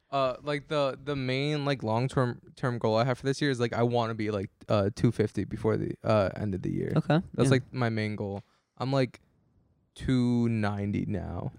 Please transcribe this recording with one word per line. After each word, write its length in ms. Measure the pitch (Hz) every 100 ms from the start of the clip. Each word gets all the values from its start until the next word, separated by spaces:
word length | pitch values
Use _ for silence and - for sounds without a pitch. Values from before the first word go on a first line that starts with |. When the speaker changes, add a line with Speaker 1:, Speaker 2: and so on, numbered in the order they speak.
| _
Speaker 1:
Uh, 280 | 139 131 123
like, 260 | 139 147 135
the, 280 | 151 139 131
the 120 | 135 143
main, 480 | 127 131 143 151 139
like, 180 | 139
long-term, 560 | 113 110 131 - 123 - - -
term 220 | 135 120
goal 180 | 113 110
I 80 |
have 140 | 123 123
for 80 | 135
this 160 | 135
year 100 | 147
is, 80 | 127
like, 140 | 120
I 100 | 117
wanna 300 | 120 120 113 113
be, 160 | 107
like, 180 | 104 98 _ -
uh, 220 | 110 98 -
two 160 | 123
fifty 320 | - 107 -
before 320 | 98 - 110 107
the, 200 | 101 - -
uh, 240 | 110 95 -
end 180 | 107 92
of 60 |
the 100 | 95
year. 220 | 90 85 156
Speaker 2:
Okay, 240 | - 151 -
Speaker 1:
That's, 140 | - 131
Speaker 2:
yeah. 40 |
Speaker 1:
like, 120 | 131 -
my 160 | 127 120
main 260 | 110 107 104
goal. 280 | 104 101 - _ _ -
I'm, 160 | 127
like, 260 | 135 131 - _ _ _ _ _ _ _ -
two 520 | - 131 120 120 117
ninety 560 | 113 104 104 101 101 95
now. 460 | 104 82 85 -